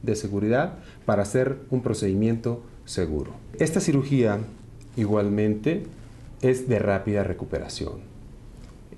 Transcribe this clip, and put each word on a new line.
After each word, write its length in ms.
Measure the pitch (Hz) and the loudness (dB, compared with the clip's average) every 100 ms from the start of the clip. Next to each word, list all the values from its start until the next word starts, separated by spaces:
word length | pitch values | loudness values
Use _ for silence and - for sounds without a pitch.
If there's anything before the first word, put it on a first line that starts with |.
de 140 | 117 104 | -2 -2
seguridad 640 | 101 101 104 123 175 - - - - | 0 0 2 4 2 -4 -16 -8 0
para 160 | - | 2
hacer 380 | 143 131 131 131 - | 4 2 2 0 -2
un 140 | 127 | -2
procedimiento 800 | 117 107 101 95 113 113 117 - - - - | 0 0 2 4 4 2 0 -4 -8 -18 -8
seguro. 480 | - 85 76 67 - - - | -2 -2 -2 -4 -10 -10 -2
Esta 200 | 156 202 | 0 2
cirugía 600 | - 139 139 139 110 101 113 - - - - - | 2 2 4 4 4 2 -4 -10 -18 -18 -10 -2
igualmente 880 | 104 104 101 104 107 104 147 180 - - - - - - | 2 4 4 4 2 2 0 0 -4 -14 -18 -18 -18 0
es 260 | 131 127 127 | 2 2 2
de 120 | 107 | 2
rápida 440 | 101 98 104 104 | 2 2 2 0
recuperación. 760 | 92 87 73 80 - - 78 - - - - - - - - - - | 0 -2 -4 -6 -6 -8 -8 -8 -14 -18 -18 -18 -18 -18 -18 -18 -20